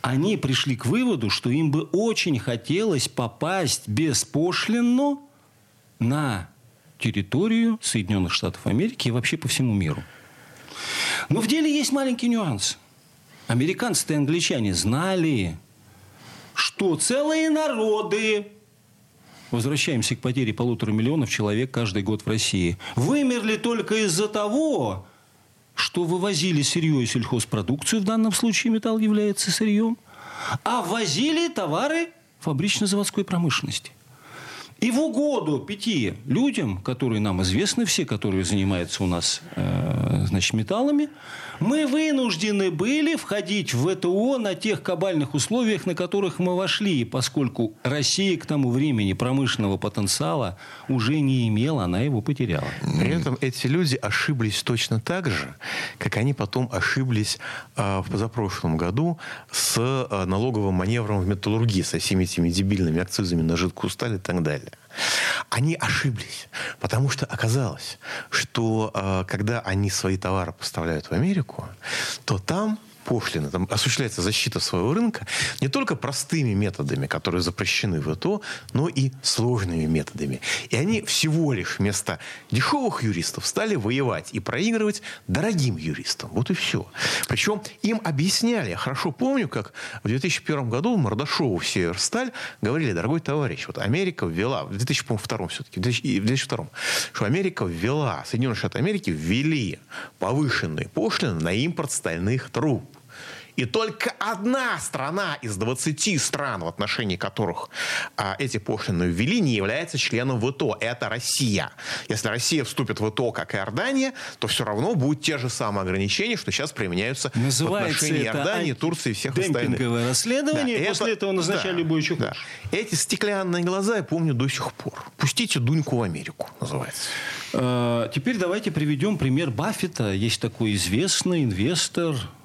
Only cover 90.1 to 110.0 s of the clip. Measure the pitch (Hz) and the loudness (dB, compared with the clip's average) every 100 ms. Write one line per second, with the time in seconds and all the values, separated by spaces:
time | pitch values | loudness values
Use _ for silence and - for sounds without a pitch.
90.1 | 127 175 - - 151 120 120 202 226 117 | 0 0 -2 -2 -2 0 0 2 2 2
91.1 | 110 147 - 139 87 - 98 85 92 - | 0 -2 0 2 0 0 0 0 0 0
92.1 | 233 254 - - - 101 151 143 85 101 | 0 -2 -6 -12 -4 -2 0 0 0 0
93.1 | 160 151 151 135 - - - 101 156 190 | 0 0 0 0 -4 -8 -4 0 2 0
94.1 | - 90 82 117 117 80 98 123 - - | -2 -2 0 0 -2 -4 -4 -2 -2 0
95.1 | 107 - 117 90 - - - 107 123 - | -4 -2 -4 -4 -8 -8 -2 0 0 0
96.1 | 98 107 131 - 120 78 - - - - | 0 2 0 -2 -4 -6 -6 -2 -2 -4
97.1 | - 104 165 190 - 95 82 104 147 135 | -2 0 2 0 -2 -4 0 0 0 0
98.1 | 76 - 120 131 117 104 - 165 202 - | -2 -4 -2 0 0 -2 0 0 0 -2
99.1 | 78 80 117 151 156 98 - - - - | -2 0 2 2 0 -2 -6 -14 -14 -14
100.1 | _ 95 131 143 - 82 76 - - 214 | _ 0 2 2 0 -2 -4 -4 -2 -2
101.1 | - 139 82 82 101 156 165 147 - 87 | 0 0 0 0 0 0 -2 -4 -4 -4
102.1 | 82 95 127 - 117 151 123 - - - | -2 0 -2 -2 -2 0 0 -4 -20 -20
103.1 | - - - - - 123 - - - - | -18 -16 -16 -10 -4 -2 0 -2 -2 -6
104.1 | - 202 202 214 262 247 170 - 147 135 | -2 -4 -2 0 0 0 -2 -4 -4 -2
105.1 | 185 185 143 113 92 110 127 160 147 220 | -2 -2 -4 -4 -2 -2 0 -2 0 0
106.1 | 165 - - 143 101 82 - 101 - 107 | 0 0 -2 -4 -2 -4 -2 -2 0 -2
107.1 | 90 101 - 98 85 - - - - - | -2 -4 -2 -2 -2 -8 -6 -4 -4 -4
108.1 | - 101 107 135 110 - 107 - 87 90 | -4 -4 -2 -2 -2 -2 -2 0 2 2
109.1 | 85 123 233 156 110 98 135 170 139 | 2 2 2 2 2 0 -2 -2 -2